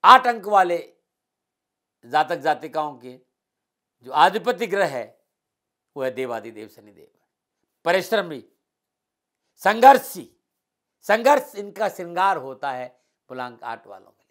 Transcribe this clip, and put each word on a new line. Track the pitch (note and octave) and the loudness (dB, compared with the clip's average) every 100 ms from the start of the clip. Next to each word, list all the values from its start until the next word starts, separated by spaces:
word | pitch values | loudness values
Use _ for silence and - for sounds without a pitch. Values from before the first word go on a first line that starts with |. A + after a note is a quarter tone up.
आठ | F3+ B3+ B3+ | 8 6 6
अंक | A#3 G3 | -4 2
वाले | G3+ F3+ E3+ D3 _ _ _ _ _ _ _ _ _ _ _ | 2 2 -2 -8 _ _ _ _ _ _ _ _ _ _ _
जातक | A#2+ D3+ D3+ E3+ | -2 0 0 -2
जातिकाओं | D3 D3 D#3+ D#3 D3+ B2+ | -2 -2 -4 -6 -6 -10
के | B2+ B2+ _ _ _ _ _ _ _ _ B2 | -20 -20 _ _ _ _ _ _ _ _ -6
जो | |
आधिपत्य | C#3+ F3 G3+ F#3 F#3+ G#3+ | 2 2 2 -6 -4 -4
ग्रह | G3 F3 | -2 -2
है | C3 G#2+ _ _ _ _ _ _ _ _ C#3+ | -4 -12 _ _ _ _ _ _ _ _ -8
वो | |
है | C3 | -8
देवाधिदेव | A#2+ C3 A2+ G#2+ A2 G#2+ | -6 -8 -10 -12 -18 -20
शनिदेव। | - G#2 F2+ - _ _ _ _ _ _ _ | -20 -20 _ -20 _ _ _ _ _ _ _
परिश्रमी, | E3 F#3 - A3 F3 C#3 _ _ _ _ _ _ _ _ _ _ _ _ | 0 0 0 -4 -4 -12 _ _ _ _ _ _ _ _ _ _ _ _
संघर्षी, | F#3+ A3 B3+ C4 - F3+ B2 _ _ _ _ _ _ _ - | -2 6 8 8 0 -16 -18 _ _ _ _ _ _ _ -4
संघर्ष | A3 A#3+ C#4+ B3+ G3+ | 0 2 2 0 -14
इनका | G3+ G3 G#3 | -16 -6 -6
श्रृंगार | F#3+ E3+ F3 G3 F3 | -6 -10 -2 -2 -2
होता | C3 C3 C#3 | -8 -10 -10
है | B2+ B2+ _ _ _ _ | -8 -12 _ _ _ _
मूलांक | B2+ B2 A#2 | -14 -14 -14
आठ | A#2 A2+ - | -14 -14 -16
वालों | G2 F#2+ | -20 _
के | |
लिए। | _ _ | _ _